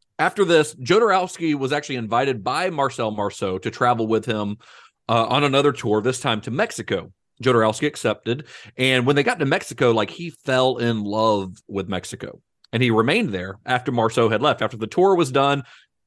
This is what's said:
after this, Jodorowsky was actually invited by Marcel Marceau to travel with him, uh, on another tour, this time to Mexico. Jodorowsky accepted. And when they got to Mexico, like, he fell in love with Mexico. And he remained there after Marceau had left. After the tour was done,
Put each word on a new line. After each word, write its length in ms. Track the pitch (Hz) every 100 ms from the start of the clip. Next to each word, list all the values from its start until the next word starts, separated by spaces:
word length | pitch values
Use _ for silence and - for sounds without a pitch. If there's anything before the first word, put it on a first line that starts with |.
| _ -
after 260 | 165 208
this, 300 | 185 165 151 -
Jodorowsky 800 | 127 202 226 190 180 - 165 143
was 140 | 131
actually 240 | 147 - 127
invited 480 | 110 117 135 120
by 260 | 98 143 185
Marcel 400 | 156 135 123 110
Marceau 480 | 104 101 - 98 92
to 120 | 110
travel 360 | - 123 117 110
with 180 | 110
him, 340 | 113 107 101 104 - - - _ -
uh, 180 | 113 113
on 160 | 131
another 300 | 143 135 143
tour, 280 | 120 113 107
this 200 | 113 127
time 200 | 139 110
to 80 | 117
Mexico. 640 | 131 - - 107 95 82 _ _ -
Jodorowsky 460 | 123 120 110 107 147
accepted. 580 | - 117 104 110 131 - - - -
And 280 | 131 127
when 120 | 123 143
they 80 |
got 160 | 143 226
to 60 | 139
Mexico, 440 | 185 - - 127
like, 200 | 113 104
he 200 | - 165
fell 460 | - - 127 131 120
in 260 | 120 113
love 540 | 104 110 110 104 95 90 -
with 220 | 98 92
Mexico. 520 | 92 - - - - _ _ _
And 100 | 117
he 80 | 123
remained 400 | 110 117 165 185
there 280 | 92 95 95 -
after 240 | 127 -
Marceau 380 | 120 113 127 113
had 140 | 110
left. 200 | 143 120
After 140 | 113 110
the 100 | 110
tour 300 | - 190 180
was 160 | 143
done, 320 | 135 139 139 123 - _ _